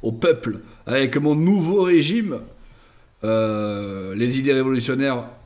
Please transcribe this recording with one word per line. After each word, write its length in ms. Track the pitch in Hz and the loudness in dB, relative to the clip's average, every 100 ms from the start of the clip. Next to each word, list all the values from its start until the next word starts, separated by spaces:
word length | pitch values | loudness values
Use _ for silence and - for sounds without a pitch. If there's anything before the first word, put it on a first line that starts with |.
au 100 | 113 | -4
peuple 480 | 113 127 117 120 104 - - - | 0 2 2 0 -8 -12 -20 -4
avec 300 | 131 135 131 | 0 0 0
mon 180 | 151 | 0
nouveau 480 | 151 165 202 160 196 | 2 4 2 2 2
régime. 560 | 185 170 143 220 208 127 - - - - - _ _ _ | 4 4 4 0 -2 -6 -10 -20 -20 -20 -20 _ _ _
Euh, 880 | 107 110 110 107 107 101 104 98 95 | -2 0 0 -2 -4 -4 -6 -8 -8
les 240 | 98 120 131 | -2 -2 0
idées 140 | 135 | 2
révolutionnaires 760 | 135 131 127 117 131 139 123 117 - | 2 2 0 0 0 0 -2 -8 -18